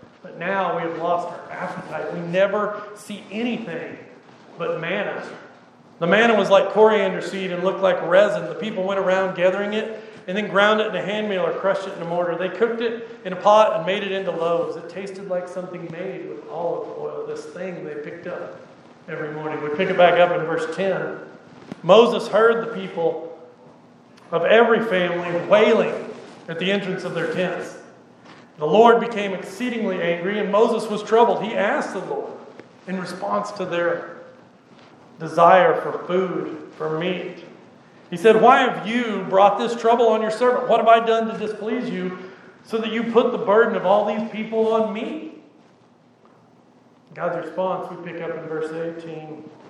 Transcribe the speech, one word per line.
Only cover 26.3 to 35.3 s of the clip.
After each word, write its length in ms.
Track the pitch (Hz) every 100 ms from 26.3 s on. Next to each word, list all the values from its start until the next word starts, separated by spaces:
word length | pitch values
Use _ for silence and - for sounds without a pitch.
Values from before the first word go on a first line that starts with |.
| - -
at 120 | 165
the 120 | 180
entrance 340 | 202 185 180
of 100 | 175
their 180 | 165 160
tents." 460 | 165 180 - - - - - - _ - - - -
The 60 | 151
Lord 340 | 196 233 226
became 320 | - 202 202
exceedingly 680 | 180 185 - 247 233 202 180
angry, 360 | 170 170 180 208
and 140 | 190
Moses 360 | 202 233 220 -
was 140 | 208
troubled. 400 | - 226 226 -
He 120 | 202
asked 400 | 202 202 285 -
the 60 | 196
Lord 300 | 151 143 - - - - - - -
in 140 | 185
response 500 | 175 175 202 208 196
to 120 | -
their 540 | 175 175 170 - - - - - - _ _ - - - - -
desire 600 | 160